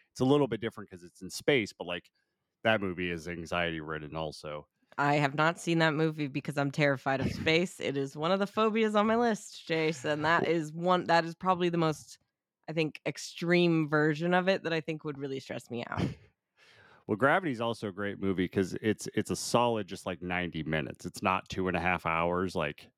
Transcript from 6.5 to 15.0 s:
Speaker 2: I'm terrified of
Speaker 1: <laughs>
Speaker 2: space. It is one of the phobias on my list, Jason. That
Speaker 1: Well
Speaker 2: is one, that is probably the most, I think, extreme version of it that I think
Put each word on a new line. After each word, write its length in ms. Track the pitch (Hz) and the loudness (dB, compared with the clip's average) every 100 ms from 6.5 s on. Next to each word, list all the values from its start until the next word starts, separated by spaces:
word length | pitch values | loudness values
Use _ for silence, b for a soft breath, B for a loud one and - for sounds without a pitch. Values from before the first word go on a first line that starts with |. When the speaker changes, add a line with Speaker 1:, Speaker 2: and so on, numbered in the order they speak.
| 143 | -2
Speaker 2:
I'm 140 | 139 | -2
terrified 500 | 156 143 131 135 135 | 2 2 2 -2 -2
of 80 | - | -2
Speaker 1:
<laughs> 20 | |
Speaker 2:
space. 480 | - 160 165 185 - | -2 2 2 2 -4
It 180 | 113 139 | -4 -2
is 200 | 135 147 | -4 -2
one 140 | 160 | 0
of 80 | 190 | 0
the 80 | 196 | 0
phobias 480 | 220 220 220 214 214 | 0 2 2 2 4
on 100 | 220 | 4
my 80 | 226 | 4
list, 520 | 240 202 - - - | 2 0 -6 -12 -4
Jason. 560 | 160 160 165 151 151 | 0 0 0 -2 0
That 220 | 151 165 - | 4 4 4
Speaker 1:
Well 20 | |
Speaker 2:
is 260 | 165 151 | 0 -2
one, 320 | 165 180 180 117 | -2 2 2 4
that 180 | 170 165 | 2 2
is 100 | 165 | -2
probably 340 | 185 175 175 | 0 2 2
the 80 | 170 | 2
most, 400 | 160 151 - - _ _ _ _ - | 2 0 -8 -20 _ _ _ _ -6
I 60 | |
think, 260 | 160 156 - - | -2 -2 -4 -8
extreme 800 | - - - 170 175 175 160 147 | -6 -10 -4 2 4 6 4 4
version 440 | 151 151 151 175 | 4 4 2 2
of 140 | 180 185 | 2 2
it 160 | 190 | 0
that 100 | 165 | 0
I 80 | 165 | -2
think 220 | 165 156 | -4 -6